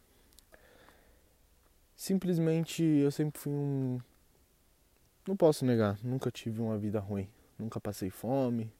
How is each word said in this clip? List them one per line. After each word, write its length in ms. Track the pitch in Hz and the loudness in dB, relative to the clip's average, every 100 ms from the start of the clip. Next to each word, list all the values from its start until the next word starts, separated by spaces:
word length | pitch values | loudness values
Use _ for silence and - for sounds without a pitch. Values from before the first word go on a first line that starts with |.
| _ _ _ - - - - - - - _ _ _ _ _ _ _ _ _ | _ _ _ -20 -20 -20 -20 -20 -20 -20 _ _ _ _ _ _ _ _ _
Simplesmente, 880 | - - 190 180 165 160 165 160 - | -10 -2 0 2 2 2 2 0 0
eu 260 | 165 151 143 | 4 4 4
sempre 300 | 143 151 - | 2 -4 -4
fui 140 | 143 | -4
um, 480 | 143 143 139 131 123 - _ _ _ _ _ _ _ _ _ _ _ | -2 -2 0 -2 -4 -8 _ _ _ _ _ _ _ _ _ _ _
não 120 | - 196 | -4 4
posso 280 | 165 151 | 6 6
negar, 320 | 127 113 104 101 | 4 4 2 0
nunca 260 | 123 127 123 | -4 -2 -4
tive 300 | - 117 110 | -6 -6 -4
uma 180 | 113 107 | -2 -2
vida 220 | 104 107 | -2 -2
ruim. 300 | 98 101 95 - _ - | -2 -4 -6 -12 _ -10
Nunca 220 | 113 113 | -8 -6
passei 300 | 104 101 95 | -8 -6 -6
fome 600 | - 107 139 127 117 110 | -6 -2 0 0 -2 -4